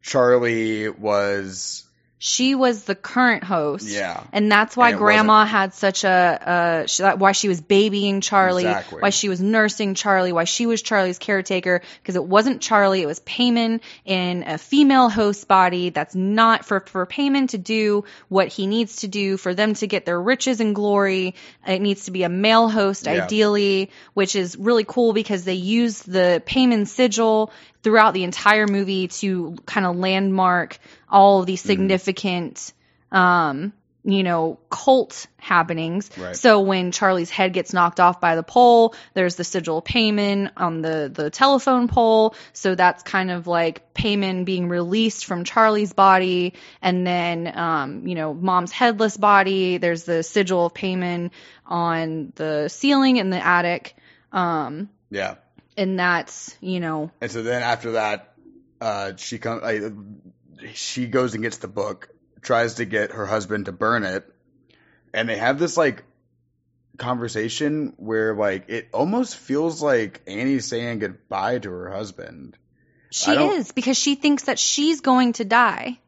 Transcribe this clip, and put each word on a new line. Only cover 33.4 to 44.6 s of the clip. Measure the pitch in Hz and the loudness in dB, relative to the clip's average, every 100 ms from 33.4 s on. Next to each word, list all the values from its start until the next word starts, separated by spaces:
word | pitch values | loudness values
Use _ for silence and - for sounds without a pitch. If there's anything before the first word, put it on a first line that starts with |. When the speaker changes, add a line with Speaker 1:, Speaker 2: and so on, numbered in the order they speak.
| 156 139 196 - _ _ | 2 -2 -8 -10 _ _
Speaker 2:
you | - 196 | -2 0
know, | 185 170 160 - _ | 0 0 -2 -6 _
cult | - - 262 - - - _ | -2 4 4 2 -8 -18 _
happenings. | - 175 165 165 165 180 - - | 0 0 2 -4 -4 -4 -6 -12
Speaker 1:
Right. | 180 | -10
Speaker 2:
So | 170 247 208 | 2 6 6
when | 196 190 180 | 4 0 -2
Charlie's | 175 196 185 170 | 0 0 2 -2
head | - 185 | 0 0
gets | 185 170 | 0 -2
knocked | 185 175 - | 0 0 4
off | 180 175 | 2 4
by | 170 | 0
the | 165 | 0
pole, | 165 247 247 233 226 - - | 0 6 8 8 4 0 -8
there's | 190 180 | -2 -2
the | 175 | -2
sigil | 175 190 165 160 | -6 -4 -2 -4
of | |
Paimon | - 247 220 208 202 202 196 - | -2 0 2 0 0 -2 -4 -4
on | 175 160 | -6 -4
the, | 160 160 143 | -4 -4 -6
the | 131 151 | -6 -6
telephone | - 269 277 - 254 240 | 2 4 4 2 2 2
pole. | - 226 220 220 - - | 2 4 4 2 -2 -20
So | - 190 | -4 -2
that's | 185 180 - | 4 2 2
kind | - 190 185 | -4 -4 -2
of | 175 | -6
like | 170 170 165 165 _ | -2 0 0 -4 _
Paimon | - 226 208 190 185 | -4 -2 -2 -2 -4
being | 180 185 | -4 -4